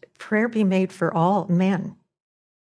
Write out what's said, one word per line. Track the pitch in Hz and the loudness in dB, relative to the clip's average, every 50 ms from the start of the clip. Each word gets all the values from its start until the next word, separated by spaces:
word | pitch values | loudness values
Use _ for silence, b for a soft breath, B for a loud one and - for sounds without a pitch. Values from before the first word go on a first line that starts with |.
| - _ _ | -20 _ _
prayer | _ - - 214 214 226 247 | _ -6 -2 0 0 0 0
be | 226 220 208 | 0 0 0
made | 185 190 185 190 185 | 2 2 2 0 -2
for | - - 170 160 - | -2 -2 -4 -2 0
all | 165 165 180 208 190 156 | 2 2 2 2 0 0
men, | - 175 175 185 190 196 - - - - _ _ _ _ _ _ _ _ _ _ _ _ _ _ | 0 0 2 2 2 0 -2 -4 -8 -12 _ _ _ _ _ _ _ _ _ _ _ _ _ _